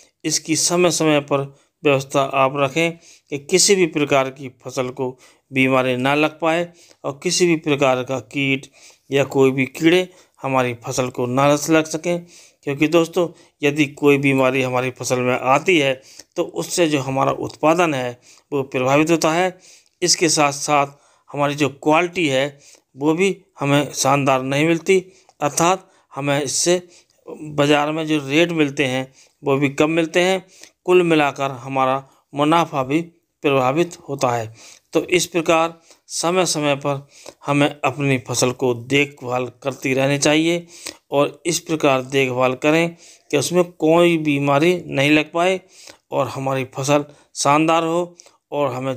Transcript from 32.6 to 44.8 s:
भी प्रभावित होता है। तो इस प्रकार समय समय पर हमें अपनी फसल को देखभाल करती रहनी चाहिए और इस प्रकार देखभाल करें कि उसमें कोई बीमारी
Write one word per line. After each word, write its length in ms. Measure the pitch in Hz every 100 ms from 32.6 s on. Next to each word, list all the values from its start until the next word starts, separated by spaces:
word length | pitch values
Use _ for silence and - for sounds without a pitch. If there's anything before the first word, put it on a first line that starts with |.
| 165 147
भी 160 | 131 151 170 _ _ _
प्रभावित 520 | 156 135 127 147 170 - -
होता 220 | 139 127
है। 220 | 120 110 113 - - _
तो 100 | 165 -
इस 200 | 175 165
प्रकार 520 | 180 156 165 165 170 _ - -
समय 380 | - 165 185 175
समय 280 | 160 147 139
पर 300 | 143 139 139 - - - -
हमें 220 | 143 147 -
अपनी 340 | 139 135 139 131 -
फसल 220 | 123 127
को 200 | 123 127
देखभाल 720 | 120 120 143 143 143 127 123 123 -
करती 320 | 139 127 139
रहनी 240 | 131 135 143
चाहिए 480 | 151 151 165 170 170 - - - -
और 320 | 143 143 - 170
इस 120 | 156
प्रकार 420 | - 156 147 131
देखभाल 500 | 127 135 131 123 127 127
करें 400 | 151 160 170 170 - - -
कि 60 | -
उसमें 260 | 139 175
कोई 520 | 175 - 156 170 175 170
बीमारी 540 | 151 143 143 143 170 180